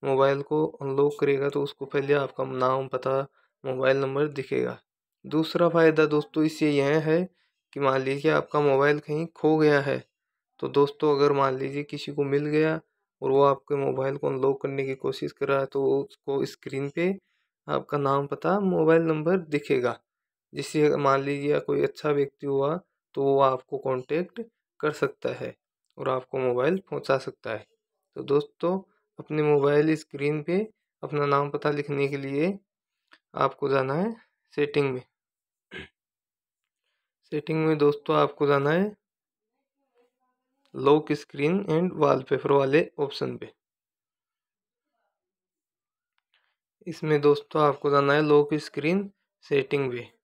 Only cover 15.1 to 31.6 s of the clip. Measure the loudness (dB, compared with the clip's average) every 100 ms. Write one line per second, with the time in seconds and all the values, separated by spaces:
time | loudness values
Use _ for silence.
15.1 | -6 -8 -6 -2 -2 -2 -2 0 0 -2
16.1 | -12 -6 -4 -4 -8 -10 -8 -6 -4 -4
17.1 | -4 _ _ _ _ -4 -4 -2 -2 0
18.1 | 0 -2 -4 -2 0 0 2 4 4 4
19.1 | -2 0 -2 -2 -6 0 0 0 -4 _
20.1 | _ _ _ _ -12 -6 0 2 2 2
21.1 | 2 0 -4 0 -2 0 -2 -2 -2 -2
22.1 | 0 -2 _ -4 -2 -2 -4 -8 _ _
23.1 | -4 0 4 2 0 -6 -8 -4 -4 -2
24.1 | -4 -4 -10 -16 _ _ _ -6 -2 -4
25.1 | -4 -8 -6 -10 -12 _ _ _ -10 -4
26.1 | -4 -4 -4 0 0 0 0 -4 -10 0
27.1 | -2 -2 -12 -10 -10 -10 _ _ _ _
28.1 | -14 0 0 0 _ -4 -4 -8 _ _
29.1 | _ -8 -2 2 4 4 4 2 0 -4
30.1 | -6 -4 -4 -2 -2 -2 _ _ _ -6
31.1 | -2 0 0 0 -2